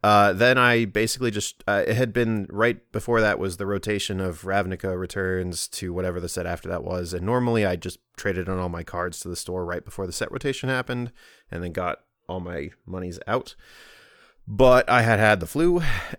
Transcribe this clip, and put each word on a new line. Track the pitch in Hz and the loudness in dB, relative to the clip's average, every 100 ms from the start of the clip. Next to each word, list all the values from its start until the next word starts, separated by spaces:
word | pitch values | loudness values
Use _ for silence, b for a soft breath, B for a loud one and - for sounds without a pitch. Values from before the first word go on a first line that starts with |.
uh, | 107 104 101 | 4 6 6
then | 92 123 131 | 6 4 6
I | 123 117 110 | 6 4 2
basically | 107 110 - 123 | 0 0 0 -2
just, | 104 - - - | -2 -4 -6 -2
uh, | 101 92 | 0 2
it | 110 | 0
had | 127 | 0
been | 123 113 110 98 | 0 0 0 -4
right | 101 117 117 _ | 0 0 0 _
before | 101 - 117 | -8 0 2
that | 107 95 | 2 2
was | 95 87 | -2 -4
the | 98 | -4
rotation | 98 107 101 - 95 | -2 -2 -2 -2 -4
of | 92 82 | -4 -4
Ravnica | 95 98 92 92 95 90 | -2 -2 0 -4 -4 -4
returns | 92 101 92 92 90 85 - | -6 -4 -2 -2 -2 -6 -8
to | - 92 | -8 -6
whatever | 87 92 90 | -4 -4 -4
the | 85 | -6
set | - 87 | -6 -6
after | 87 92 | -6 -6
that | 87 | -6
was. | 87 90 87 | -4 -6 -4
And | 87 92 | -6 -2
normally | 123 123 117 98 | 0 2 2 2
I | 90 | 0
just | 92 - _ - | -6 -12 _ -8
traded | 101 92 90 | -4 -4 -4
in | 92 | -4
all | 90 | -4
my | 85 | -6
cards | 85 87 90 85 | -8 -6 -6 -6
to | 87 | -10
the | 87 | -8
store | - 92 87 | -6 -6 -4
right | 87 - | -6 -8
before | - 95 | -8 -6
the | |
set | - - | -6 -6
rotation | - 135 131 131 | -6 -4 -4 -2
happened | 131 123 123 120 - b b b | -2 -2 -6 -6 -10 b b b
and | 87 | -8
then | 87 | -8
got | 85 90 - _ _ - | -4 -4 -4 _ _ -10
all | 92 | -8
my | 87 82 76 - - | -6 -8 -8 -12 -12
monies | 92 90 85 - | -10 -8 -10 -4
out. | 120 - - B B B B B B B B - | -4 -4 -16 B B B B B B B B -6
But | 104 127 127 - | 4 8 8 6
I | 123 | 4
had | 113 107 | 4 6
had | 107 104 | 6 4
the | - | 2
flu, | 143 175 175 151 98 B | 0 2 4 2 0 B